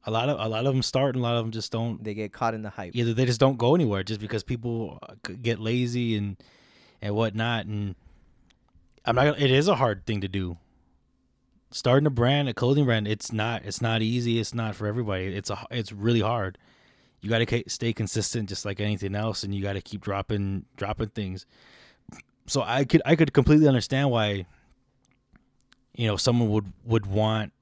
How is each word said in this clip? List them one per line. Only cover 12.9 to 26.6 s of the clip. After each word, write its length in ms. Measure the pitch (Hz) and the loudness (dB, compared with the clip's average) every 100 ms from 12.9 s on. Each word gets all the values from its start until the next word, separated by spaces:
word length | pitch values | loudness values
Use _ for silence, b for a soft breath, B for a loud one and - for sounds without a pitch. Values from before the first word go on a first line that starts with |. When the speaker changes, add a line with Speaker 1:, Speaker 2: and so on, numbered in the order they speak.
| 113 104 | 2 0
Speaker 1:
it's 220 | 107 - | -4 -4
not, 320 | 110 107 113 | -2 -2 -4
it's 160 | - 98 | -6 -4
not 180 | 117 113 | 0 0
easy. 360 | 110 123 120 117 | 0 0 0 0
It's 160 | 107 | -2
not 200 | 117 113 | -4 -6
for 120 | 101 107 | -4 -4
everybody. 400 | 110 110 95 92 | -4 -4 -4 -4
It's 240 | 95 98 | -6 -6
a 40 | |
h-, 120 | 98 101 | -8 -8
it's 220 | 123 104 | -6 -6
really 280 | 104 107 117 | -2 2 2
hard. 360 | 104 117 95 92 b b b b b b | 2 0 -4 -8 b b b b b b
You 80 | 101 | -2
gotta 160 | 113 117 | 0 2
ca-, 180 | 120 - | -2 -4
stay 240 | - 117 | -4 -2
consistent, 560 | 110 107 - 104 123 104 | -2 -2 -2 -2 -4 -4
just 160 | 95 | -6
like 160 | 104 95 | -6 -4
anything 340 | 104 101 98 | -2 -2 -4
else, 300 | 101 110 98 | -4 -4 -4
and 100 | 98 | -4
you 60 | 101 | -4
gotta 200 | 98 98 | -2 -4
keep 180 | - 104 | -6 -10
dropping, 640 | 95 98 95 104 98 95 - - | -4 -4 -2 -2 -2 -4 -8 -8
dropping 320 | 101 110 110 | -6 -4 -4
things. 340 | - 101 92 - b b b b b b - - _ - | -4 -6 -8 -12 b b b b b b -20 -20 _ -6
So 160 | 139 | -4
I 220 | 104 123 139 | 0 0 4
could, 160 | 160 | 4
I 120 | 143 156 | 4 4
could 180 | 156 | 4
completely 340 | - 127 151 151 | 4 6 8 8
understand 420 | 127 - 135 143 | 4 2 0 2
why, 360 | 120 107 101 90 b b _ _ _ _ _ _ _ _ _ _ _ _ | 2 0 -2 -6 b b _ _ _ _ _ _ _ _ _ _ _ _
you 120 | - 113 | -4 -2
know, 100 | 101 | 0
someone 320 | - 120 113 | 2 4 4
would, 240 | 107 | 2